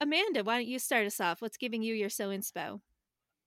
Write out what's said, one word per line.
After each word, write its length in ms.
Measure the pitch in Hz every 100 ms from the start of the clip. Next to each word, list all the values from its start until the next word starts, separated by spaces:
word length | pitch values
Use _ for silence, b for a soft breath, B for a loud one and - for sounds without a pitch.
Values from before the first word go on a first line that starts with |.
Amanda, 440 | 294 320 415 226
why 120 | 202 240
don't 100 | 233
you 100 | 254
start 280 | - 233 202
us 140 | -
off? 220 | 180 170
What's 140 | 226 -
giving 240 | 247 226
you 120 | 226
your 140 | 220 202
So 180 | - 196
Inspo? 500 | 196 - - 151 208 - _ _ _ _ _